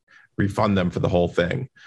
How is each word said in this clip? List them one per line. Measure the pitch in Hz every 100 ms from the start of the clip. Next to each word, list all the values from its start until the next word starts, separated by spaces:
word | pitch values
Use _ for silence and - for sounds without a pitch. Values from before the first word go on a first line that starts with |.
| _ - _ -
refund | 101 98 107 98
them | 90
for | -
the | -
whole | 90 87
thing. | - 87 - 131 _